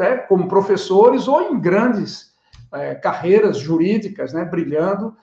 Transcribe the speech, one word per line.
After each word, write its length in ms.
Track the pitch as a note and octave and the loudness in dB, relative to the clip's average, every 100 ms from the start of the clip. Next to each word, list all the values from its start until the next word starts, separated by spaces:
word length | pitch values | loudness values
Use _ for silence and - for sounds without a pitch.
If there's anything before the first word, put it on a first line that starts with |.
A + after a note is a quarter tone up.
é, 160 | F#3 B3+ | -2 -2
como 320 | - F#3 D#3+ | 0 0 2
professores 800 | G3 F#3+ G3 - F#3+ A#3+ C4 G3+ | 0 2 -2 2 4 6 4 2
ou 120 | D4+ | 0
em 180 | G4 B3 | 0 -2
grandes, 760 | E3+ G3 B3 G#3 D3 - - _ _ - - | 0 2 2 -2 -6 -10 -20 _ _ -20 -16
é, 220 | C#3+ C#3+ | -10 -8
carreiras 600 | C3+ F#3 C#3+ E3 G#3 G#3 - | -4 -4 -4 2 4 4 0
jurídicas, 800 | D3+ E3 F#3 A3+ G3 - C3 | -2 0 0 0 -4 -8 -8
né, 100 | D#3+ | -8
brilhando 720 | F3 F3 C#3 D3+ F3+ G3 A3+ - | -6 -6 -4 -2 -2 -4 -8 -12